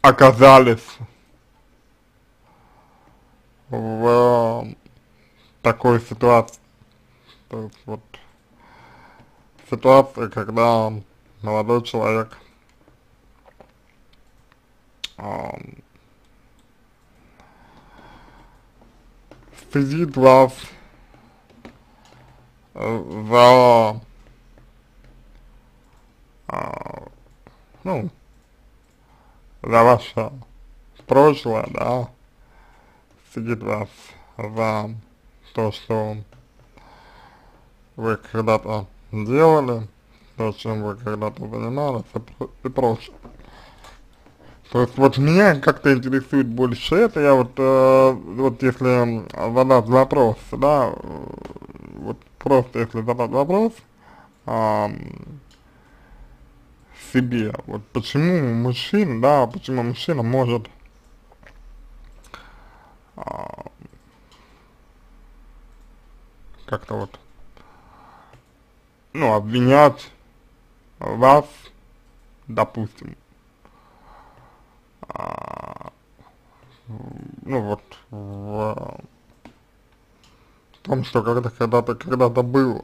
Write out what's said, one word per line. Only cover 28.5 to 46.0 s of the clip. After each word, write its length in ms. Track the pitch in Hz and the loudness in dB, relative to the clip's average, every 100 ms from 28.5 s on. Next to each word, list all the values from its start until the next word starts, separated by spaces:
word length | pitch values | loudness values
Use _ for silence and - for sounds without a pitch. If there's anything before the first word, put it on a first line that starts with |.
| _ _ _ _ _ _ _ _ _ - - | _ _ _ _ _ _ _ _ _ -20 -16
за 200 | - 117 | 0 4
ваше 480 | 117 120 - - 110 131 - - - - _ _ - | 6 4 0 -8 -8 -12 -20 -20 -20 -20 _ _ 0
прошлое, 580 | 131 151 139 120 110 - | 4 4 2 -4 -6 -6
да, 400 | - 120 123 120 _ _ _ _ _ _ _ _ _ _ _ _ | -6 -4 -4 -6 _ _ _ _ _ _ _ _ _ _ _ _
стыдит 340 | - 113 113 | -12 -8 -6
вас 260 | 104 107 101 - - - - - | -6 -6 -8 -14 -20 -20 -20 -14
за 520 | 107 110 110 107 107 113 - _ _ _ - | -10 -4 -2 -4 -6 -12 -20 _ _ _ -12
то, 180 | - 110 | -6 -4
что 460 | - - 110 107 107 104 - _ _ _ - - - - - - _ - _ _ _ _ - | -6 -6 -6 -6 -10 -16 -20 _ _ _ -20 -20 -20 -20 -20 -20 _ -20 _ _ _ _ -8
вы 220 | 113 107 | -6 -6
когда-то 720 | - 113 113 110 - 107 95 - - | -6 -4 0 0 0 -8 -8 -18 -12
делали, 760 | 107 107 135 160 156 127 117 110 _ _ _ _ - | -8 -2 4 4 4 0 -6 -10 _ _ _ _ -8
то, 160 | 110 | -6
чем 320 | 101 113 110 | -6 -8 -6
вы 120 | 104 101 | -8 -8
когда-то 520 | 113 104 107 - 113 | -10 -6 -8 -8 -14
занимались 560 | 113 113 135 147 120 - | -10 -8 -6 -6 -6 -10
и 60 | 113 | -14
про-, 300 | 110 - 135 - | -14 -14 -16 -12
и 60 | 131 | -8
прочее. 460 | 123 123 113 - - - - - - - - - - - _ - _ - - - | -2 -2 -2 -10 -20 -20 -20 -20 -20 -20 -20 -20 -20 -20 _ -20 _ -20 -20 -6
То 100 | 120 | -2
есть 160 | 123 123 | -2 2
вот 200 | 135 120 | 0 2
меня 400 | 143 175 202 147 | 0 2 2 2
как-то 340 | 156 139 143 | -2 -2 0
интересует 540 | 135 | 0